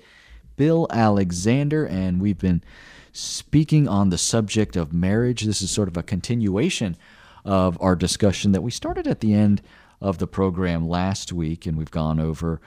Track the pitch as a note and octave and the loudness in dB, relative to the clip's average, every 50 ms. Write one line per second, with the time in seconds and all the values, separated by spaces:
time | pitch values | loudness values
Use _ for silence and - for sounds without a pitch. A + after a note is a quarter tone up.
0 | _ _ _ - - - - - - - - - C#3 D#3 E3 E3 E3 - - A2+ | _ _ _ -20 -20 -20 -20 -20 -20 -10 -2 0 2 2 4 2 0 0 2 2
1 | A2+ A2 G#2 G2+ G2 F2+ F2 F2 F2+ A2 A#2+ C#3 D3 D3 D3+ D#3 D3+ - F2+ F#2 | 4 4 4 4 2 0 -2 -2 0 2 2 2 2 0 0 0 -2 -2 -2 -2
2 | F#2 F#2 F2+ F2+ F#2+ G#2 G2 F2 - F#2 F2+ E2 - - - - - - - - | -2 0 0 0 0 0 0 0 2 2 2 2 0 -4 -16 -20 -20 -20 -20 -20
3 | - _ - - - - - - - _ - D3 D#3 - D3+ D#3 D3 B2+ G2 G2 | -20 _ -16 -14 -12 -10 -10 -12 -4 _ 2 2 4 4 4 2 4 4 2 2
4 | G2+ F#2+ F2 E2 - - - A#2 A2 G2 - A2 G#2+ - - F2+ E2 D2 D#2+ E2+ | 2 2 2 0 0 0 0 0 0 0 0 0 0 0 0 -2 -2 -2 -2 0
5 | F2 F#2 G2+ A2+ A#2+ B2 B2+ A2 G#2 G#2+ G2+ - G2+ F2 - - G#2 F#2 E2 F2 | 0 2 2 2 0 0 -2 -2 -2 -2 -2 -2 -4 -4 -2 -2 -2 -2 -2 -6
6 | E2 - - F2+ - - A#2+ A#2+ A2+ G2+ F#2 G2 C3 F#3 - - - F#2+ E2 - | -6 -4 -6 -4 -4 -2 -2 -2 0 0 0 0 0 0 -2 -2 -4 -4 -6 -8
7 | _ - - - - - - - - - G2 F#2+ F#2 F#2 E2+ E2 - F#2+ F2+ E2 | _ -20 -20 -20 -20 -20 -20 -12 -4 0 2 2 2 2 0 0 2 2 2 2
8 | F2+ F2+ - - - G2+ F2+ - - G2+ G2 F#2+ D#2+ B2 - - - D#4 F#4 F#4+ | 0 -2 0 2 2 2 2 2 2 2 2 2 0 -2 -6 -6 -6 -6 -4 -4
9 | E4+ D4+ - - - A2 G#2 G#2 G#2+ G#2 G2+ - - _ - - - _ _ - | -2 -4 -4 -2 0 2 2 4 4 4 2 0 -2 _ -20 -20 -20 _ _ -6
10 | - G2 F#2+ E2 F2+ E2+ - - F#2+ F#2+ F2 F2 F#2+ F2+ E2+ E2 E2 D#2+ F2 F2 | -4 -4 -2 -2 -4 -6 -2 0 0 0 0 0 -2 -2 0 -2 -2 -2 -2 -2
11 | F#2 F#2+ G2 - - - F#2 F2 E2 D#2 E2 E2+ - F2+ D#2+ D#2 D#2 D2+ - E2+ | -2 -2 -4 -4 -6 -8 -6 -4 -4 -4 -4 -6 -6 -6 -4 -4 -6 -6 -4 -4
12 | D#2+ D#2 D#2 D#2 D#2 D#2+ D#2+ D2 E2 E2 E2 D#2 - | -2 0 0 0 0 -2 -2 -4 -4 -4 -4 -6 -8